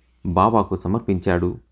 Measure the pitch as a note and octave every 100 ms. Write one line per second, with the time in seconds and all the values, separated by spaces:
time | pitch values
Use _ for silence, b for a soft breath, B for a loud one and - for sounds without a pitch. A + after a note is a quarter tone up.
0 | _ _ G2 F2 G#2 A2+ F#2+ F#2 F#2 F2+
1 | D#2 F#2 G2 F2 F2+ F2 -